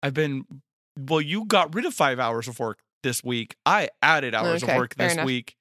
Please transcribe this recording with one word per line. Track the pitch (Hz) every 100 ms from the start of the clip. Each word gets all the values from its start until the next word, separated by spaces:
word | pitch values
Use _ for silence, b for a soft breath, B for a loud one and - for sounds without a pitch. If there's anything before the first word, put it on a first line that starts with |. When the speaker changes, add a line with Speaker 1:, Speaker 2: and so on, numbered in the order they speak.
Speaker 1:
I've | 143 139
been, | 151 135 - 139 _ _ _ -
well, | 135 160
you | 147 190 214
got | 202 165 165
rid | 320
of |
five | - 143 123
hours | 120 117 117
of | 120
work | 117 104 _ _
this | 131 120
week. | 123 123 110 - -
I | 196 147 -
added | 139 160 131
hours | 110 175 170
Speaker 2:
Okay, | 127
Speaker 1:
of | 127
work | 123 -
Speaker 2:
fair | 185
Speaker 1:
this |
Speaker 2:
enough. | 170 143
Speaker 1:
week. | 127 117 _